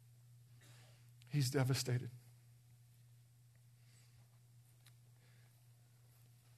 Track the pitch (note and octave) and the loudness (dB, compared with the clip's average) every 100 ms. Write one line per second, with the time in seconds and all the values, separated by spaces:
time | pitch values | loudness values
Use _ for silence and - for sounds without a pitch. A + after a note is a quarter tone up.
0 | - - - - - - - - - - | -20 -20 -20 -20 -20 -20 -20 -20 -20 -20
1 | - - - D3 B2+ C#3+ B2+ C3 B2+ B2 | -20 -20 -4 0 2 2 2 2 0 -2
2 | - - - - - - - - - - | -4 -14 -20 -20 -20 -20 -20 -20 -20 -20
3 | - - - - - - - - - - | -20 -20 -20 -20 -20 -20 -20 -20 -20 -20
4 | - - - - - - - - - - | -20 -20 -20 -20 -20 -20 -20 -20 -20 -20
5 | - - - - - - - - - - | -20 -20 -20 -20 -20 -20 -20 -20 -20 -20
6 | - - - - - | -20 -20 -20 -20 -20